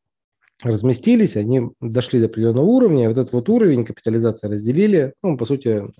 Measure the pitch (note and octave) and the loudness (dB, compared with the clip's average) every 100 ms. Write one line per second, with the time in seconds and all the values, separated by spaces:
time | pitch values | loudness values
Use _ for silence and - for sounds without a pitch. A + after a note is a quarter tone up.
0 | _ _ _ _ _ _ A#2+ G#2+ A#2+ - | _ _ _ _ _ _ -4 -2 0 0
1 | A3 A#3+ G3+ G#2+ G#2 C3 A#2 - A#2+ A#2 | 2 2 2 0 -2 -2 -2 -8 -6 -4
2 | A#2+ B2+ A2 A2 A2+ A#2 F3 B3+ A#3 C#3+ | 0 0 0 0 0 2 2 4 4 2
3 | A2+ A#2+ B2 B2 B2 A#3 G#3 A#2+ A2+ - | 2 0 -2 -2 0 2 2 2 -2 -6
4 | - A2+ A2+ G#2+ G#2 G#2 G#2+ D3 G#3+ F#3 | -4 0 0 -2 -6 -4 -2 0 2 2
5 | C3+ - F#3+ C3 A#2 C#3 A#2+ G#2+ G2 - | 0 -4 -6 -4 -4 -2 -2 -4 -6 -14